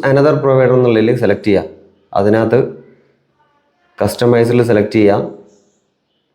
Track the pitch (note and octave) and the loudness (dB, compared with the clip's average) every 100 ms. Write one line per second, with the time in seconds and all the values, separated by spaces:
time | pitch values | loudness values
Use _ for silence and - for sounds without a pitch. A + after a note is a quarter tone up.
0 | C#3 C#3 C#3+ C#3 C3+ C3 B2+ B2+ B2 A2 | 0 2 2 0 0 2 2 2 2 2
1 | A2 B2 A2+ B2 A2 F#2+ D#2+ - _ _ | 0 0 -2 -2 0 -2 -2 -16 _ _
2 | - - G2+ A2+ A2+ A#2+ - - - _ | -8 -2 0 0 0 0 -2 -8 -20 _
3 | _ _ _ _ _ _ _ _ _ - | _ _ _ _ _ _ _ _ _ -6
4 | G2+ - A#2+ A#2+ A#2 B2 A#2 G#2+ G#2 A2 | -4 -2 0 2 2 0 0 0 0 0
5 | G#2 G#2 - - - _ _ _ _ _ | 2 0 -4 -12 -20 _ _ _ _ _
6 | _ _ _ | _ _ _